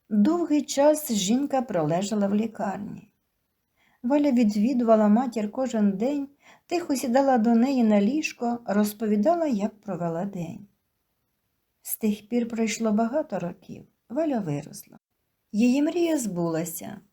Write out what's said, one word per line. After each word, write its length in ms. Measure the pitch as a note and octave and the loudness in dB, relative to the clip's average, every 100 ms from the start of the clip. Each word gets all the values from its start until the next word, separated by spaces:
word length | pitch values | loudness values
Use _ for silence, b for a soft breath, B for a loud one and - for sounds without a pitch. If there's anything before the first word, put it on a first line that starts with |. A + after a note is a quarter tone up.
| - | -2
Довгий 540 | G#3 G#3+ F4 D#4 D4 | 2 4 4 2 0
час 500 | - C4+ D4 D4+ - | 0 2 4 4 0
жінка 500 | G#3 F3+ B3+ C#4+ C4 | -2 0 0 0 -2
пролежала 680 | A#3+ F3+ D3+ E3+ G3+ G#3+ G3+ | -2 -2 0 0 -2 -2 0
в 60 | |
лікарні. 760 | G#3 A3 - G3+ G3 - - - _ _ _ _ _ _ _ _ _ | 0 -2 -4 -6 -6 -10 -14 -18 _ _ _ _ _ _ _ _ _
Валя 280 | A#3+ D4 C#4+ | 0 2 2
відвідувала 800 | A#3+ G#3 G#3 A3+ B3 A3+ A3 G#3 | 4 2 2 0 2 4 4 6
матір 440 | A3 C4 A3+ G#3 | 4 2 -4 -6
кожен 400 | C4 B3+ A3+ G3+ | -4 -4 0 0
день, 360 | F#3+ B3 D4 C#4 b b b b | 0 -2 -4 -6 b b b b
тихо 300 | F4 E4+ C4 | -4 -2 -4
сідала 420 | C4 B3+ C4+ B3 | 0 2 4 4
до 160 | A3+ | 4
неї 300 | A#3 C4 C4 | 4 4 2
на 160 | A3 G#3 | 4 4
ліжко, 580 | G3+ D#4 D#4 - A#3+ A#3+ - | 2 0 -4 -6 -6 -6 -2
розповідала, 800 | G3+ G#3 - A3 G#3+ C#4+ E4+ D#4 | 0 0 -2 -2 0 2 2 0
як 340 | G#3 G3+ - | -2 -4 -8
провела 440 | G#3 E3+ E3+ E3 | -10 -6 -4 -4
день. 420 | G3+ F#3+ E3 - - _ _ _ _ _ _ _ _ _ _ _ | -6 -8 -10 -12 -18 _ _ _ _ _ _ _ _ _ _ _
З 140 | - - | -14 -4
тих 320 | G#3+ G#3 - | -2 -4 -4
пір 200 | A#3+ A#3 | -4 -4
пройшло 440 | A3+ A3 - A3+ | -4 -4 -2 0
багато 460 | G#3+ A3+ D4+ D4+ F#3 | 0 0 -2 -4 -6
років. 480 | E3+ - - - - _ - | -8 -10 -18 -20 -20 _ -10
Валя 300 | B3+ D#4+ A#3+ | -4 -2 -2
виросла. 600 | E3+ C#3+ - - - - _ _ _ _ _ | -4 -6 -8 -18 -20 -20 _ _ _ _ _
Її 300 | G#3 B3 C4+ | 0 2 4
мрія 360 | D4+ F4 E4+ D4+ | 2 2 0 0
збулася. 840 | A3 F3 E3+ D#3+ E3+ - F#2+ G3+ _ | -2 -2 -2 -2 -4 -8 -14 -16 _